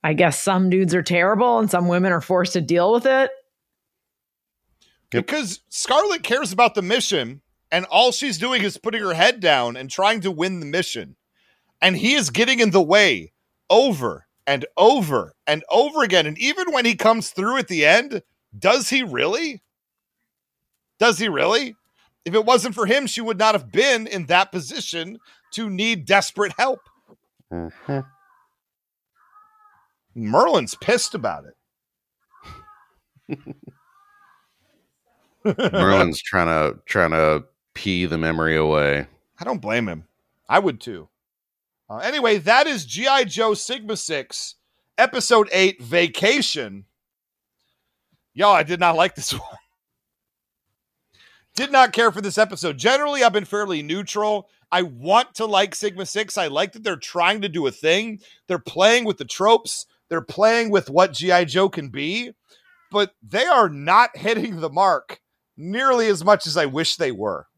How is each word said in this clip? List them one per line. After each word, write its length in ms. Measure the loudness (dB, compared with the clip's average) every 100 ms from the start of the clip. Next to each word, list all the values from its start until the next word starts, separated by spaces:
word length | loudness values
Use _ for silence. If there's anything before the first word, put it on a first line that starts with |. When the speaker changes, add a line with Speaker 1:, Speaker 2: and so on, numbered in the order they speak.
Speaker 1:
I 120 | -2
guess 280 | 2 2 2
some 280 | 0 2 2
dudes 240 | 2 2
are 80 | 0
terrible 560 | 0 0 2 2 2 2
and 120 | 2
some 180 | 0 2
women 220 | 2 2
are 100 | 0
forced 320 | 0 -2 0
to 60 | -2
deal 280 | 0 2 4
with 120 | 2 2
it." 240 | 2 0 -4 _ _ _ _ _ _ _ _ _ _ _ _ _ _ _ _ _
Speaker 2:
Yep. 140 | -4 -2
Speaker 3:
Because 340 | -4 -4 -10 _
Scarlet 540 | -10 0 2 2 -2
cares 300 | -2 -2 -2
about 220 | 2 2
the 60 | 2
mission, 600 | -2 -2 0 -4 -4 -10 _ _ _
and 140 | -4 -2
all 240 | 0 0
she's 280 | 0 -6 -6
doing 240 | -4 -2
is 160 | -2 -4
putting 240 | -8 -6
her 100 | -6
head 280 | 2 2 2
down 360 | 2 2 0 -6
and 140 | -10
trying 320 | -2 0 0
to 80 | -4
win 300 | -4 -4 -4
the 60 | -4
mission. 500 | -4 -4 -8 -12 -18 _ _ _ _ _ _
And 160 | -2 0
he 160 | 0
is 160 | -2 -2
getting 300 | -2 0 2
in 100 | 2
the 100 | 2
way 500 | 4 4 4 0 -8 _ _ _ _
over 580 | 4 4 0 -4 -6 _ _ -4
and 180 | -4 -4 4
over 560 | 4 4 0 -2 -4 _ -4
and 160 | -4 0
over 340 | 0 2 0
again. 220 | 2 2
And 140 | 0 -2
even 340 | -4 -2 -2
when 140 | 0 -2
he 80 |
comes 340 | 0 2 2 -2
through 280 | -6 -2 -2
at 100 | -4
the 160 | 0
end, 380 | 4 4 2 -10 _ _ _ -2
does 300 | 0 0 0
he 140 | -2
really? 600 | -2 -2 -2 -2 -6 -10 _ _ _ _ _ _ _ _ _ _ _ _ _ _
Does 200 | 2 2
he 100 | -2
really? 480 | 0 2 2 -2 -12 _ _ _ _
If 100 | -2
it 120 | 0 4
wasn't 280 | 2 2
for 120 | -4 0
him, 200 | 0 0
she 140 | -6
would 180 | -6 0
not 160 | 2
have 160 | 2 0
been 360 | 0 2 0 -2
in 180 | -8 0
that 240 | 0 0
position 680 | -6 -10 -12 -10 -10 -10 -14 _ _ _
to 160 | -10 -6
need 380 | -2 -2 -2 2
desperate 480 | 0 2 -4 -6 -2
help. 240 | -2 -4 _ _ _ _ _ _ _
Speaker 2:
Mm-hmm. 480 | -12 -12 -14 -8 -8 -8 _ _ _ _ _ _ _ _ _ _ _ _ _ _ _ _ _ _ _ _
Speaker 3:
Merlin's 600 | -12 0 2 4 2 -2 -6
pissed 380 | -2 0 -2
about 300 | -6 -8 -8 -14 _ _ _ _ _ _ _ _ _ -20 -20 -20 -20 _ _ _ _ -16
it. 100 | -16 -14 -20 -20 _ _ _ _ _ _ _ _ _ _ _ _ _ _ _ _ _
<laughs> 280 | -4 -2 -2
Speaker 2:
Merlin's 500 | 2 4 4 2 -2
trying 240 | 0 2 2
to, 320 | 2 0 -4 -4
trying 240 | 0 2
to 340 | 4 2 2 -4 _ _
pee 320 | -8 -4 -2 -2
the 100 | -2
memory 400 | -2 0 0 2
away. 500 | 2 2 2 0 -4 _ _ _
Speaker 3:
I 60 |
don't 160 | -10 -8
blame 260 | -4 -4 -4
him. 180 | -10 -16 _ _ _ 0
I 120 | 0
would 200 | 0 -4
too. 300 | -12 -16 -18 _ _ _ _ _ _ _ _
Uh, 80 | -8
anyway, 400 | -6 -2 0 2
that 280 | 4 4 4
is 180 | -2 -8
G 200 | -6 0
I 160 | 0
Joe 280 | 0 -2 -2
Sigma 420 | -2 -6 -10 -8 -8
Six, 580 | -6 -8 -8 -12 -14 -18 _ _ _ 0
Episode 500 | 0 2 2 4 4
Eight, 280 | 2 2 0
Vacation. 1080 | -2 0 0 0 0 2 -2 -6 -8 -12 -20 _ _ _ _ _ _ _ _ _ _ _ _ _ _
Y'all, 220 | 0 4
I 80 | 4
did 160 | 2 2
not 160 | 2 4
like 180 | 2
this 180 | 0 -8
<laughs> 0 |
one. 100 | -8 -10 -20 _ _ _ _ _ _ _ _ _ _ _ _ _ _ _ _ _ _ _
Did 180 | -8 0
not 200 | 4 4
care 200 | 4 2
for 80 | 0
this 160 | -6 0
episode. 400 | 0 0 -8 -2
Generally, 480 | 0 2 0 2
I've 80 | 2
been 140 | 2 -4
fairly 360 | -6 -4 -6
neutral. 680 | -6 -8 -6 -4 -2 -2 -6 _ _
I 120 | -2
want 520 | -2 -8 2 2 2 -6
to 100 | 0
like 280 | 0 0
Sigma 300 | -4 -8 -6 -8
Six. 300 | -6 -6 -6
I 120 | -4
like 240 | -4 -4
that 100 | -6
they're 140 | -8 -8
trying 440 | -8 -2 0 0
to 60 | -4
do 180 | -2 -4
a 40 |
thing. 500 | -2 0 0 -2 -12 _ _ _
They're 100 | -8
playing 460 | -6 2 4 4
with 140 | 0 -6
the 60 |
tropes. 600 | -8 -2 4 4 2 -12 -14 _ _
They're 120 | -8
playing 500 | -8 2 2 2 2
with 200 | 0 0
what 220 | 2 2
G 180 | 0 2
I 140 | 2
Joe 240 | 2 0 0
can 200 | -2 -10
be. 420 | -8 -6 -6 -8 _ _ _ _ _ _
But 240 | -4 -4 _
they 240 | -6 -2 2
are 220 | 4 2
not 480 | 0 2 4 4 0
hitting 440 | -4 -2 -4 -6
the 100 | -4
mark 500 | 2 2 2 -4 -20 _ _ _ -16
nearly 520 | -8 -2 2 2 2
as 160 | 0
much 240 | 2 2 2
as 80 | -2
I 100 | -2
wish 300 | -2 -4 -2
they 160 | -4
were. 340 | -4 -6 -6 -12